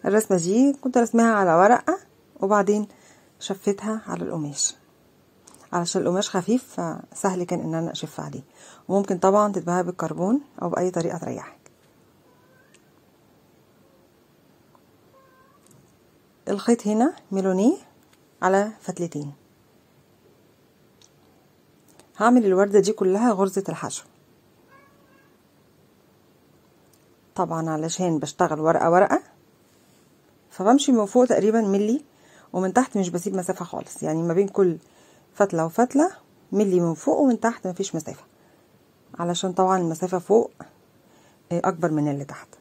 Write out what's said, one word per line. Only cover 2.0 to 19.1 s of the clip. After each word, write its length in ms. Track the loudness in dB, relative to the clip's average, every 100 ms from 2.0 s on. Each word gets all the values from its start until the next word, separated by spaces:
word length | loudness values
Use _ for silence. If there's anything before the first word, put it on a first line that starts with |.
| -8 _ _ -6
وبعدين 460 | 0 2 2 0 -4 -12 _ _ _ _
شفتها 640 | -12 -6 -4 -4 -6 -8 -8
على 160 | -8
القماش، 520 | -6 -6 -8 -4 -6 -6 _ _ _ _ _ _ -20 -20 -8
علشان 280 | -6 -4 -2
القماش 280 | -2 -2 -2
خفيف 520 | -4 -2 -2 -4 -8
فسهل 640 | -8 -8 -14 -6 -4 -4
كان 160 | -6 -6
ان 160 | -6 -6
انا 160 | -6
اشف 280 | -8 -12 -12
عليه، 240 | -14 -14 -18 _ -20 -20 -4
وممكن 300 | -2 -2 0
طبعًا 340 | 4 4 2
تتباهى 320 | -2 -2 -2
بالكربون 580 | -2 -6 -8 -4 0 0 -2 -10
او 80 | -6
باي 220 | -2 -2
طريقه 260 | -2 -4 -6
تريحك. 420 | -10 -10 -14 -20 -20 _ _ _ _ _ _ _ _ _ _ _ _ _ _ _ _ _ _ _ _ _ _ _ _ _ _ _ _ _ _ _ _ _ _ _ _ _ _ _ _ _ _ _ _ _ _ _ -8
الخيط 380 | -6 0 0 0
هنا 260 | 0 0 -2 _
ميلونيه 460 | -4 0 2 2 0 -6 _ _ _ _ _
على 300 | 0 0 0 -8
فتلتين. 520 | -12 -8 -8